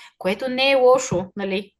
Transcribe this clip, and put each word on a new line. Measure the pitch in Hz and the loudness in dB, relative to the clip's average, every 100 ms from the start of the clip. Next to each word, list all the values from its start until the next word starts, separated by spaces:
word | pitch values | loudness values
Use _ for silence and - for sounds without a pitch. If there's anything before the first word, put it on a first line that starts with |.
| - _ | -20 _
което | 185 202 262 | -6 -4 -6
не | 254 269 | -2 0
е | 269 | 4
лошо, | 247 262 - 180 185 202 | 4 4 0 -6 -6 -8
нали? | 196 190 196 | -6 -6 -8